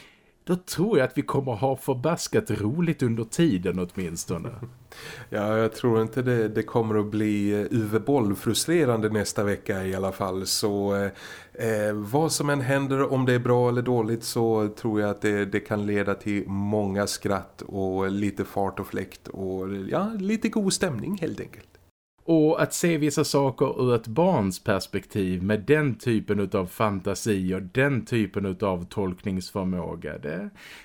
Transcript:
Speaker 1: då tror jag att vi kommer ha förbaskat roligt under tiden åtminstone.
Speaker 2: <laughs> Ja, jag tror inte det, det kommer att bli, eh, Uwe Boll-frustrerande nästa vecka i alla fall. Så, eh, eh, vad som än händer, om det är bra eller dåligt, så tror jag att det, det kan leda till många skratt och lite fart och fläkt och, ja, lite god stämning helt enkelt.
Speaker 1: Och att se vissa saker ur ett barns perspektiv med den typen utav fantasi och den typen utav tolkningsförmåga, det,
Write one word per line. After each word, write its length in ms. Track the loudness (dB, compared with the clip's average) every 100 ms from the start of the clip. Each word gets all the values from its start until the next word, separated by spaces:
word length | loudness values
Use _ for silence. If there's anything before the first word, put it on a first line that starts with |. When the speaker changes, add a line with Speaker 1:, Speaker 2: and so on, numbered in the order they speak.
| -20 _ _ _
Speaker 1:
då 120 | -4 -4
tror 420 | -2 -2 4 4
jag 80 | 4
att 120 | 0
vi 40 |
kommer 300 | 0 0 0
ha 240 | 0 0 0
förbaskat 760 | -2 0 0 -2 0 0 0
roligt 520 | -2 0 0 0 0
under 200 | 0 0
tiden 640 | -2 2 4 4 0 -2 -4
åtminstone. 560 | -4 -6 -6 -6 -6 -6 -10
Speaker 2:
<laughs> 40 | -14 -16 -20 -18 -16 -16 -8
Ja, 280 | -2 0 2
jag 160 | 2
tror 280 | 2 2 4
inte 200 | 2 0
det, 260 | 0 2 2
det 160 | 0
kommer 360 | 0 0 2 0
att 60 | 0
bli, 560 | 0 2 2 2 0
eh, 60 | 0
Uwe 280 | 0 0 0
Boll-frustrerande 1120 | 2 2 2 0 0 0 2 2 4 2 2
nästa 340 | 0 -2 -2
vecka 420 | 0 -2 -2 -2 -2
i 100 | -2
alla 160 | -2
fall. 360 | -2 -4 -2 -2
Så, 480 | 0 0 0 0 0
eh, 160 | -2 -6 -16 -16 -18 -6 -2
eh, 260 | 0 0
vad 380 | -2 -2 0 0
som 180 | 0 0
än 120 | 0
händer, 520 | 2 0 2 0 2
om 120 | 2 2
det 80 |
är 60 | 2
bra 300 | 4 4 4
eller 120 | 2
dåligt, 420 | 2 2 2 -2
så 460 | -2 0 2 4 2 -2
tror 240 | 0 2
jag 80 | 0
att 120 | 0
det, 240 | 2 2 0
det 140 | -2
kan 260 | -2 -2 0
leda 300 | 0 0 -2
till 320 | -2 -2 -2
många 600 | -2 0 0 0 0 -2
skratt 540 | -2 -2 -2 -4 -14
och 500 | -10 -4 -2 0 0
lite 340 | 0 -2 -2 -4
fart 340 | -2 -2 -4
och 80 | -6
fläkt 400 | -6 -8 -12 -16
och, 480 | -8 -6 -6 -6 -6
ja, 360 | -4 -2 -2 -4
lite 300 | -2 -2 -2
god 240 | 0 0
stämning 440 | 0 -2 -2 -6 -6
helt 180 | -6 -6
enkelt. 320 | -10 -14 -20 _ _ _ _ _
Speaker 1:
Och 380 | 2 6 6 4
att 120 | 0
se 240 | 2 0 2
vissa 260 | 2 2
saker 580 | 2 2 2 2 0 2
ur 140 | 2 2
ett 120 | 0
barns 560 | 2 4 4 2 0
perspektiv 800 | 0 0 0 -6 -4 -2 0 0
med 160 | 0 0
den 360 | 4 4 4 0
typen 440 | 0 0 2 0
utav 260 | 0 0 -2
fantasi 880 | 0 0 0 -4 -2 0 0 0
och 80 | -2
den 440 | -2 0 2 0 0
typen 400 | 0 0 -2 -4
utav 400 | 0 0 0 -4
tolkningsförmåga, 1300 | -4 -4 -2 -4 -4 -4 -4 -2 -2 -4 -8 -8 -8
det, 320 | -6 -6 -8 -12 -20 -20